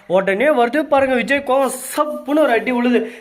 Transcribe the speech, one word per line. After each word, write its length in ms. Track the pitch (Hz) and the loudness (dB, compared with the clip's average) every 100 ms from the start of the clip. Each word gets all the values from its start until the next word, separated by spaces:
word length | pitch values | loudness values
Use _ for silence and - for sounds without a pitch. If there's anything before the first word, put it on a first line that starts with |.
| - | -2
உடனே 400 | 180 190 196 285 | 0 0 0 2
வருது 360 | 269 233 285 | 2 2 0
பாருங்க 320 | 302 277 269 | 0 2 2
விஜய் 280 | 254 220 277 277 | 0 0 -2 0
கோவம், 240 | 262 262 - - - | 0 0 -4 -8 -4
சப்புன்னு 420 | 294 294 - 302 | -4 -4 -2 2
ஒரு 120 | 277 | 2
அடி 220 | 226 220 | 2 0
விழுது. 400 | 240 247 226 - - | 0 0 0 -2 -10